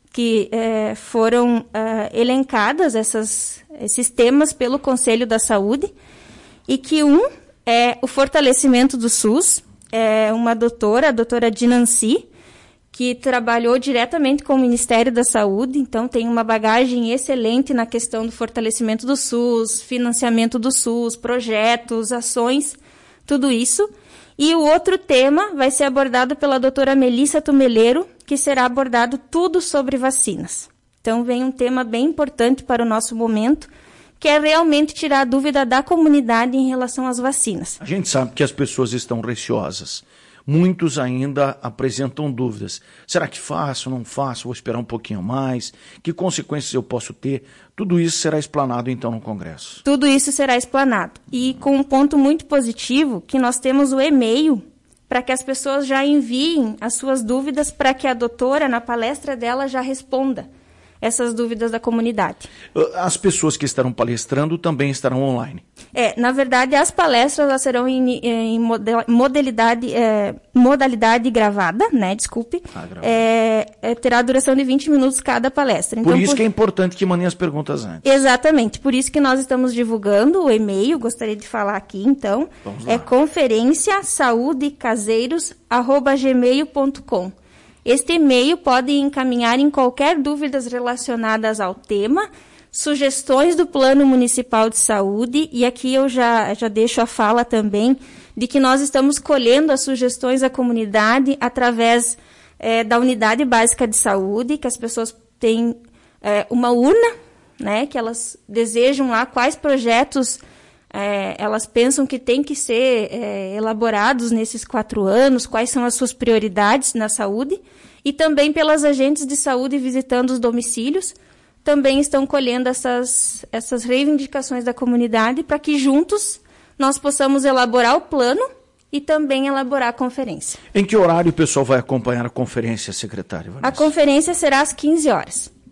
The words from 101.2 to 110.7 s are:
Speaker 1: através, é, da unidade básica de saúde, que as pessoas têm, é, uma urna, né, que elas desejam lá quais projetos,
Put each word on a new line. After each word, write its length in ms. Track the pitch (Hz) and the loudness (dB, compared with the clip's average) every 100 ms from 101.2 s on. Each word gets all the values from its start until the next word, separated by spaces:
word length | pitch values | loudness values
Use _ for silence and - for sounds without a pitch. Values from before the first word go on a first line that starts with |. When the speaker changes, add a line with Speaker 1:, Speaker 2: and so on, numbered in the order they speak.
| 269 277 | 2 0
Speaker 1:
através, 800 | 247 - 240 226 233 240 233 - - - - - | -4 0 0 2 2 2 0 -6 -14 -20 -20 -8
é, 240 | 226 226 | -2 -2
da 160 | 220 254 | 2 2
unidade 460 | 254 220 214 240 | 2 2 2 2
básica 420 | 269 226 233 - 226 | 2 2 2 0 -2
de 80 | |
saúde, 640 | - 208 196 190 214 247 294 | 0 0 0 -2 -4 -4 -4
que 100 | 247 | -6
as 120 | - | -6
pessoas 360 | 233 233 226 - _ _ | -8 -6 -8 -10 _ _
têm, 380 | 233 226 233 233 - _ _ _ | 0 0 0 -4 -12 _ _ _
é, 240 | 208 208 - | -2 -2 0
uma 220 | 240 240 | 0 2
urna, 460 | 240 269 453 466 466 - _ _ - | 4 4 6 4 0 -14 _ _ -10
né, 240 | 202 214 | -4 -4
que 140 | 285 269 | -4 -4
elas 400 | 226 233 - - - | -6 -8 -12 -14 -8
desejam 640 | 220 226 226 254 277 262 | -4 -2 2 2 2 0
lá 160 | 226 254 | 0 -2
quais 280 | - 262 | -2 -2
projetos, 840 | - 294 269 233 226 285 269 247 - - - _ | -2 0 0 2 2 2 -2 -4 -6 -14 -20 _